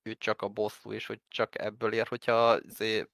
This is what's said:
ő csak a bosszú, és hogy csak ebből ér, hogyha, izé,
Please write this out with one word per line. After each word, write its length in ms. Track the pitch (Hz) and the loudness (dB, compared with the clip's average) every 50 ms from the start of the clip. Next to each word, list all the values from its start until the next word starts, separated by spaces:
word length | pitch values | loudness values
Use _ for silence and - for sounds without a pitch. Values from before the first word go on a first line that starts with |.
| _ | _
ő 120 | 110 110 | -10 -10
csak 280 | - - 110 107 - - | -4 -2 -2 -2 -2 -2
a 60 | 101 | -4
bosszú, 440 | 104 107 107 104 - - - 110 107 | -2 -2 -2 -2 -4 -8 -12 -10 -8
és 140 | 107 - | -8 -8
hogy 140 | - 110 110 _ _ | -8 -10 -12 _ _
csak 300 | - - 113 - - - | -4 -4 -4 -2 -2 -6
ebből 340 | - 107 107 123 117 107 107 | -6 -6 -4 -2 -2 0 0
ér, 140 | 113 110 | 0 0
hogyha, 520 | - 123 123 - - 117 113 117 117 113 - | -2 -4 -4 0 2 4 6 6 6 6 4
izé, 480 | - - - - 107 110 110 104 - - | 0 -6 -8 -4 -2 0 0 -2 -2 -4